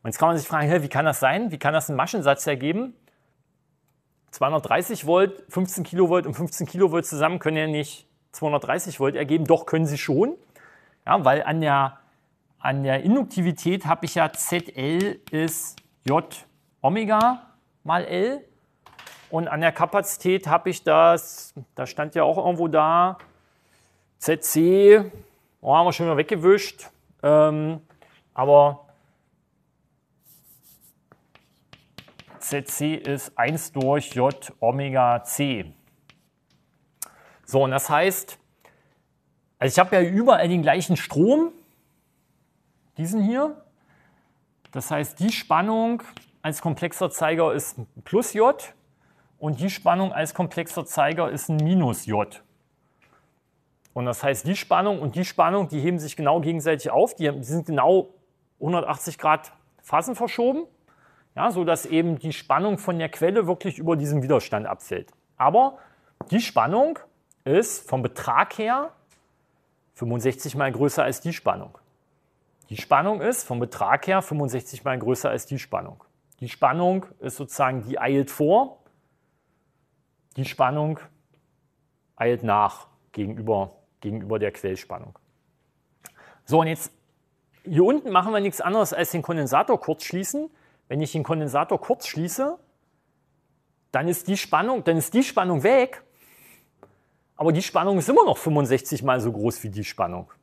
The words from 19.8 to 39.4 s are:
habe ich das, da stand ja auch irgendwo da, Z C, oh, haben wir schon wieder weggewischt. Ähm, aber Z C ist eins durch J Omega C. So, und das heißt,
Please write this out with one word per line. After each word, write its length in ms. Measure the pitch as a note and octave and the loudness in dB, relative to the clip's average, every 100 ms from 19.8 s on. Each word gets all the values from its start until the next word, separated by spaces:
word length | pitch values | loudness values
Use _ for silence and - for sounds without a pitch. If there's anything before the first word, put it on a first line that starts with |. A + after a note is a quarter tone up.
| E3+ G3+ G3 - F3+ F#3 D3+ | 0 0 -2 -2 0 0 2
habe 220 | E3+ F#3 | 0 0
ich 140 | D#3+ | -4
das, 680 | - D#3 E3 E3+ - - - - B2+ | 2 6 6 6 0 -18 -18 -18 -18
da 140 | - B2+ | -12 -10
stand 260 | - D3+ E3 | -8 -4 2
ja 80 | |
auch 140 | D3+ E3+ | 2 2
irgendwo 300 | F3+ E3+ E3+ | 0 0 0
da, 500 | D#3 D#3 E3+ F3+ F#3+ - _ _ _ _ _ _ _ _ _ | 2 4 4 2 -2 -18 _ _ _ _ _ _ _ _ _
Z 240 | - D#3+ | -2 -2
C, 680 | - D#3 E3+ F#3+ G3+ G#3 G3 - - _ _ _ | 0 2 6 8 10 10 6 -12 -20 _ _ _
oh, 160 | - D3+ | 2 4
haben 120 | F3 | 4
wir 60 | |
schon 120 | E3 E3+ | 2 0
wieder 120 | D3 | 0
weggewischt. 720 | D3+ G3+ E3+ G3+ - - - _ _ _ | 0 2 4 4 2 -14 -20 _ _ _
Ähm, 580 | C#3+ D3+ D#3 D3+ D3+ D#3+ _ _ _ _ _ | 4 6 6 2 -4 -6 _ _ _ _ _
aber 520 | - C3+ C#3+ C#3+ C#3 - _ _ _ _ _ _ _ _ _ _ _ _ _ _ _ _ _ _ _ _ _ _ _ _ _ _ _ _ - _ - - - - - | -2 6 8 8 2 -16 _ _ _ _ _ _ _ _ _ _ _ _ _ _ _ _ _ _ _ _ _ _ _ _ _ _ _ _ -20 _ -20 -20 -20 -20 -12
Z 300 | - C#3+ C#3 | -6 -6 -6
C 240 | - D3+ | -4 -4
ist 440 | D#3 D3 C#3 - - | -4 -4 -6 -6 -4
eins 340 | A#2+ D#3 - | -2 -2 -6
durch 420 | C#3 C3 C#3+ - | -2 0 0 -2
J 400 | B2+ C3 - - - | 0 0 0 -18 -2
Omega 640 | A2+ C3+ C#3 C3 B2 A#2+ | -2 0 -2 2 2 2
C. 500 | - - C#3+ A#2 E2+ - _ _ _ _ _ _ _ _ _ _ _ _ - _ _ _ | -2 -4 -2 -4 -8 -16 _ _ _ _ _ _ _ _ _ _ _ _ -18 _ _ _
So, 200 | - C3+ | -2 0
und 80 | C3+ | 2
das 180 | C3 - | 0 0
heißt, 480 | D3+ F#3 F#3 - - _ _ _ _ _ _ _ _ _ _ | 2 2 -2 -12 -20 _ _ _ _ _ _ _ _ _ _